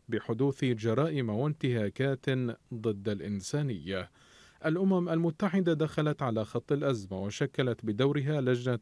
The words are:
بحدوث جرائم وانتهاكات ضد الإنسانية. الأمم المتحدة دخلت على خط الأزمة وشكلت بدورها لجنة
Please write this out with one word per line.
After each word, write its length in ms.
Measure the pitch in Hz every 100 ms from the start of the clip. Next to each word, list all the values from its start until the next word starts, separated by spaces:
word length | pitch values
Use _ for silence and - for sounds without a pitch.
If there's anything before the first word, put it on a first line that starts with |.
| -
بحدوث 560 | 110 - 113 139 135
جرائم 680 | 131 113 113 113 160 147 117
وانتهاكات 960 | 107 147 151 131 117 101 - 139 131 143 131 120 - -
ضد 340 | 117 113 98 104
الإنسانية. 1000 | 101 90 101 92 147 143 95 80 95 90 _ - - - - 160
الأمم 420 | 170 190 185 175
المتحدة 640 | 165 170 156 202 190 175
دخلت 500 | 156 156 - 151 143
على 220 | 131 110
خط 280 | 110 120 -
الأزمة 500 | 143 143 117 95 92
وشكلت 640 | 101 - 139 - 127 110 110
بدورها 540 | 104 135 147 139 151
لجنة 380 | 127 123 127 117